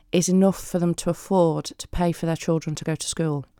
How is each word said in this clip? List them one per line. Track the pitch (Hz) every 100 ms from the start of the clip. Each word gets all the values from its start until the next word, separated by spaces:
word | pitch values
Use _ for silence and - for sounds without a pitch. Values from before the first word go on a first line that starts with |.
| _
is | 180 175
enough | 185 190 180
for | - 180
them | 175
to | 170 -
afford | 165 - 190 170 151 -
to | - -
pay | - 175
for | 165 165
their | 165
children | - 160 156 151
to | -
go | 156
to | -
school. | - 160 147 131 _